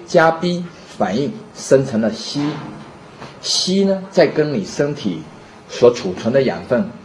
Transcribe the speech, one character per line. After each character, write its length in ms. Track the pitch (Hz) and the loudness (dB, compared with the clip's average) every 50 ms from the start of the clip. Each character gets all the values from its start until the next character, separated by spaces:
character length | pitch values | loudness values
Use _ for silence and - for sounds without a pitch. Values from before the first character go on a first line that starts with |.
| - | -4
加 240 | - - 170 160 165 | 0 4 4 6 4
B 340 | 160 - 180 175 175 175 175 - - - - - - - | 4 2 -2 -2 -2 -4 -6 -10 -14 -18 -20 -12 -6 -4
反 180 | 104 92 98 | -4 -2 -2
应 160 | 127 143 123 107 - - - - | -2 -2 -4 -6 -10 -14 -18 -16
生 320 | - - - 143 135 135 | -10 0 4 4 4 4
成 140 | - 110 110 | 2 0 0
了 100 | 113 107 | 0 0
硒， 300 | 107 - - - - 143 143 151 156 151 - - - - - - - - - - - - - - - - | -2 -4 -8 -8 -6 -4 -4 -4 -4 -6 -10 -14 -14 -16 -18 -20 -20 -20 -20 -20 -20 -20 -20 -20 -18 -12
硒 440 | - - - - - 180 185 196 196 | -6 -4 -2 -2 0 0 2 2 2
呢， 160 | 196 190 190 185 - | 2 0 -2 -4 0
再 160 | - 226 208 | 4 4 4
跟 260 | 202 - 151 147 151 | 4 4 0 0 0
你 120 | 139 107 92 | -2 -4 -4
身 280 | - - - 143 143 147 | -4 -2 -2 -2 -2 -2
体 280 | - - 101 85 80 76 - - - - - - - - - | -4 -4 -4 -4 -6 -8 -14 -18 -20 -20 -20 -20 -20 -18 -14
所 240 | - - 120 120 | 2 4 6 6
储 200 | 120 - - 185 175 | 6 4 0 -6 -6
存 180 | - - 113 | -4 -2 0
的 100 | 127 135 | 2 2
养 220 | 135 110 87 85 - | 2 0 -2 -4 -4
分 240 | - 127 117 101 - - - | -2 0 0 0 -2 -8 -4